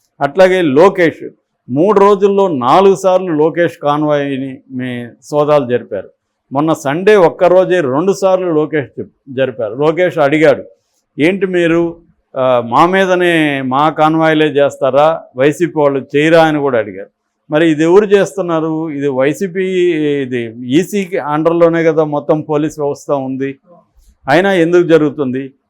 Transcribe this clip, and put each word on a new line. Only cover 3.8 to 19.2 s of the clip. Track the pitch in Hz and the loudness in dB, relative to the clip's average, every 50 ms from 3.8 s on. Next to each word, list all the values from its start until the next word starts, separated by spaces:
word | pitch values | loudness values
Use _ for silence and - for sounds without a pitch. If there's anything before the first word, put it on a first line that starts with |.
| - | -4
కాన్వాయ్ని | 143 147 151 151 151 147 147 143 139 139 131 135 135 131 131 - - | -2 -2 -2 0 0 -2 -2 -2 -4 -6 -6 -8 -10 -12 -14 -18 -14
మే-, | 131 127 127 127 123 120 120 117 - _ _ | -12 -10 -8 -8 -8 -10 -12 -14 -16 _ _
సోదాలు | - 151 147 147 143 151 147 135 | -6 -2 -2 0 2 2 2 2
జరిపారు. | 117 123 117 113 101 107 95 - - _ _ _ _ _ _ _ _ 131 | 0 -2 -4 -4 -6 -10 -10 -10 -12 _ _ _ _ _ _ _ _ -4
మొన్న | 135 151 160 156 | -2 -2 -2 -2
సండే | 156 - 135 143 170 190 202 214 | -2 -4 -4 -4 -2 0 2 4
ఒక్కరోజే | 202 170 156 - - 185 175 180 185 185 165 180 180 | 4 4 2 2 2 2 4 4 4 2 2 0 0
రెండు | 156 127 127 143 180 196 185 | 0 -2 -2 -2 -2 -2 -2
సార్లు | 190 196 190 185 180 185 180 | -2 0 0 0 0 0 -2
లోకేష్ | 160 151 151 - - 202 127 110 _ 127 | -2 -2 -2 -2 -2 -4 -6 -6 _ -14
చెప్-, | 101 - _ _ _ 139 131 | -14 -14 _ _ _ -10 -6
జరిపారు. | 127 131 123 110 110 113 104 110 | -4 -4 -4 -4 -6 -8 -8 -4
లోకేష్ | 135 147 156 160 165 185 175 131 160 | -2 -2 0 0 0 -2 -2 0 0
అడిగాడు, | 147 139 151 156 156 147 127 95 - - _ _ _ _ _ _ _ _ _ - | 0 0 2 2 2 2 2 2 -2 -10 _ _ _ _ _ _ _ _ _ -2
"ఏంటి | 139 170 202 190 196 | -2 0 0 -2 -4
మీరు, | 185 185 175 170 165 165 170 170 165 165 165 _ _ _ _ _ _ - | -4 -2 0 0 0 0 0 -2 -4 -6 -12 _ _ _ _ _ _ -6
ఆ, | 135 127 131 127 120 | -2 0 0 0 0
మా | 117 117 120 139 165 | 0 0 2 2 2
మీదనే | 175 190 190 196 180 185 180 180 175 170 160 156 147 143 135 | 4 2 0 0 0 0 0 0 0 0 0 0 0 -2 -4
మా | 131 127 127 135 151 160 | -4 -2 0 0 0 0
కాన్వాయ్లే | 151 160 156 156 160 160 160 160 156 156 156 | 0 0 0 2 2 2 2 2 2 2 0
చేస్తారా, | 156 135 143 143 135 - - 143 131 127 139 151 160 160 - - - - | 0 2 2 0 0 0 -2 -2 0 2 4 4 2 2 -2 -6 -10 -4
వైసీపీ | 123 131 151 147 170 175 151 135 | 0 0 0 0 0 -2 -4 0
వాళ్ళు | 156 147 143 139 135 120 - - | 0 0 0 0 -2 -4 -4 -2
చేయరా?" | 143 151 160 165 165 160 | 0 2 4 4 4 4
అని | 160 151 147 | 4 0 -2
కూడా | 139 139 123 113 | -2 -2 -2 -2
అడిగారు. | 107 104 92 95 101 - _ _ _ _ _ _ _ - | -4 -4 -8 -14 -16 -18 _ _ _ _ _ _ _ -4
మరి | 151 151 170 165 | -2 0 2 2
ఇది | 156 143 160 | 0 0 2
ఎవరు | 165 175 202 214 | 4 4 4 4
చేస్తున్నారు? | 190 202 196 185 - - 196 180 175 165 160 156 160 160 156 160 165 | 4 2 2 2 0 -4 -6 -6 -4 -4 -4 -4 -4 -4 -6 -6 -8
ఇది | 147 139 139 143 | -6 -4 -4 -4
వైసీపీ, | 131 127 | -2 0